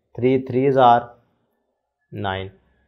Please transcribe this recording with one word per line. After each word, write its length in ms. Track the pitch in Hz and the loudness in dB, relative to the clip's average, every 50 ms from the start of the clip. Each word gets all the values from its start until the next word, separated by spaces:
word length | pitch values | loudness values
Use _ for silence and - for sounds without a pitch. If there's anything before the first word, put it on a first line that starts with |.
| _ _ - | _ _ -8
थ्री 240 | - 117 127 131 131 131 | -4 0 0 0 0 -2
थ्री 280 | - 120 123 131 143 | -4 -4 -2 0 0
ज़ार 340 | 131 131 127 123 120 120 120 - - _ _ _ _ _ _ _ _ _ _ _ _ _ _ _ _ _ _ _ - | 2 4 4 4 4 2 0 -4 -14 _ _ _ _ _ _ _ _ _ _ _ _ _ _ _ _ _ _ _ -14
नाइन। 360 | 104 101 98 95 95 95 98 - _ _ _ _ _ _ | -8 -6 -6 -6 -6 -8 -12 -16 _ _ _ _ _ _